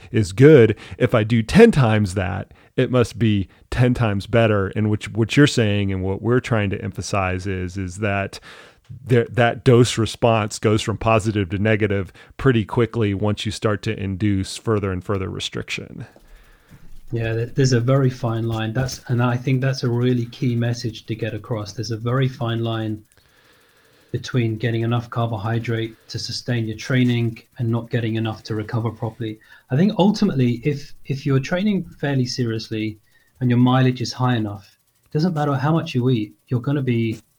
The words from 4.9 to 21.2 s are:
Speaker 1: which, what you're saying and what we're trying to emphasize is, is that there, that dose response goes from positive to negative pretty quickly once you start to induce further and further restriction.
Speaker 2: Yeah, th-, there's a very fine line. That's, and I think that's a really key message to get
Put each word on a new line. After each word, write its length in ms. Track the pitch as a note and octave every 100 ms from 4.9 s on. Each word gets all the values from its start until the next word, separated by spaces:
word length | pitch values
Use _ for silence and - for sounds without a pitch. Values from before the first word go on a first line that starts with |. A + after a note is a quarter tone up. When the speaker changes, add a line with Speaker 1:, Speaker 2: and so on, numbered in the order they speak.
Speaker 1:
which, 200 | G#2 -
what 260 | G#2+ A2 -
you're 100 | C#3+
saying 460 | - G#2+ G2+ G2
and 100 | F#2+
what 200 | F#2 G2
we're 180 | G#2 B2
trying 300 | - A2+ G2+
to 120 | G2
emphasize 640 | G2+ G2 - G#2 F#2 F#2 G2
is, 300 | F#2 F#2 F#2+
is 220 | F#2 F#2
that 420 | G#2 G2 G2 - - - - _ - -
there, 220 | - B2 A#2
that 380 | G#2 A#2 A#2
dose 340 | - A#2+ B2 -
response 600 | A2 - A#2 A2+ G#2+ -
goes 220 | A2 A2
from 160 | - G2
positive 540 | A2+ A2 G#2 G#2 F2+
to 80 | F#2+
negative 520 | G#2+ G#2+ G#2 G2+ F#2 - - -
pretty 260 | C#3 A#2
quickly 480 | F#2+ - A2+ A2+ G#2
once 320 | G2 G#2 G2+
you 80 | A2
start 300 | - A2 G#2
to 160 | - G#2+
induce 540 | G2 F#2 G#2 G2 F#2 -
further 360 | - G#2+ G2
and 120 | F#2
further 240 | - G2 F#2+
restriction. 800 | G2 - A2+ - - - - A#2 - - - - _ _ - - - -
Speaker 2:
Yeah, 240 | A#2 A2+
th-, 200 | A2+ A#2
there's 180 | - C3
a 80 | B2
very 300 | A#2+ C3+ C3
fine 380 | B2+ A#2+ A2+ A2+
line. 240 | A2+ A2
That's, 300 | A#2 B2+ - -
and 140 | A#2+
I 140 | B2 B2
think 240 | C3+ C3
that's 220 | C3+ C3
a 80 | B2
really 360 | A#2+ B2 B2 A#2+
key 300 | - C3 A#2+
message 480 | A#2 A#2 A#2 G#2 -
to 80 |
get 200 | A2+